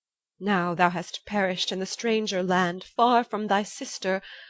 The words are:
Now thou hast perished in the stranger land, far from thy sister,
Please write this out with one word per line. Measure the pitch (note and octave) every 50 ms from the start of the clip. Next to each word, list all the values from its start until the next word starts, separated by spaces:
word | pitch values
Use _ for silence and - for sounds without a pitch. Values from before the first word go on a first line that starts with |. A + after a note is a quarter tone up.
| _ _ _ _ _ _ _ -
Now | F#3 G3+ G#3 F3+ F3 F3 F3
thou | E3 F3+ F3
hast | F3+ F3 - - - - -
perished | - G#3 G#3 G3 F#3 F#3 F3 - - G3
in | F#3
the | F#3
stranger | F#3 - - - A#3 A3 A3 G#3+ G#3+ G#3 F3+ F#3
land, | F#3 F#3 F3+ F#3 F3 F3 F#3 -
far | - - - A#3 B3 B3 A#3 A#3+
from | - - G3+ G#3+
thy | G#3 G3+ G3+ G#3+
sister, | - - - C#4 A#3 - - - F#3+ F#3 G3 - - - - - -